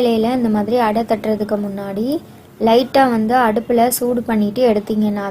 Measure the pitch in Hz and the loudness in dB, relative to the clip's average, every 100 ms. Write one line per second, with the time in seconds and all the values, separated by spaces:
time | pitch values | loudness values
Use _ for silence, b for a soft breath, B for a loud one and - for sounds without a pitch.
0 | 240 226 220 254 233 214 208 247 220 214 | 2 2 0 0 0 0 0 0 0 0
1 | 226 220 214 214 208 208 202 196 196 196 | -2 -2 -2 -4 -2 -4 -4 -6 -8 -6
2 | 240 330 B B B - 220 233 254 269 | -4 -4 B B B -4 2 2 2 2
3 | 262 233 220 254 233 214 226 233 240 247 | 2 2 2 2 2 0 0 2 2 0
4 | 240 240 233 220 208 208 254 208 208 214 | -2 -2 -2 -2 -2 2 2 2 -2 -2
5 | 214 202 196 | 0 -2 -6